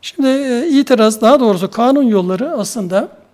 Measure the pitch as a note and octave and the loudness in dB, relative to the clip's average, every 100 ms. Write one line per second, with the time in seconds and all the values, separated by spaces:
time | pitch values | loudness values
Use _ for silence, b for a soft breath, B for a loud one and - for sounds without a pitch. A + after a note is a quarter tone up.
0 | - - C4+ C4+ C#4 A#3+ E4 C#4 C#4 B3 | -18 -4 -2 0 -2 -4 0 0 2 2
1 | A3 A3 A3 C#4+ A#3+ F#3 F#3 - A#3+ C#4 | 2 2 2 4 2 0 -2 -2 0 2
2 | C4 G#3 F3+ F#3 C4+ D#4 G3 A#3+ F#3 F#3 | 2 0 0 -4 -4 -6 -6 -6 -4 -4
3 | D#4+ - _ | -4 -12 _